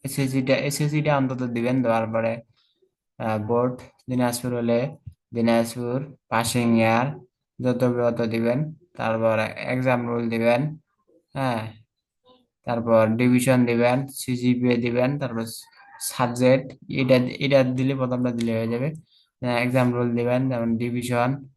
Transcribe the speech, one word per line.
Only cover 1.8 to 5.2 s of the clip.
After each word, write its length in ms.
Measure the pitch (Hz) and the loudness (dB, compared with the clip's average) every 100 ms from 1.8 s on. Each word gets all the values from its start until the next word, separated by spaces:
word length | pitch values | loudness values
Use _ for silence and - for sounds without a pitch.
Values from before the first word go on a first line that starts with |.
দেওয়ার 220 | 120 113 110 | 2 0 0
পরে, 200 | 113 113 117 - _ _ _ _ _ _ - | -2 -2 -4 -12 _ _ _ _ _ _ -8
আহ, 180 | 113 110 107 | -4 -4 0
বোর্ড 260 | 117 123 123 - _ - | 0 0 -4 -16 _ -6
দিনাজপুর 420 | 123 123 120 123 123 | -2 0 -2 -4 -2
হলে 200 | 117 117 - - - _ | 0 0 -2 -8 -20 _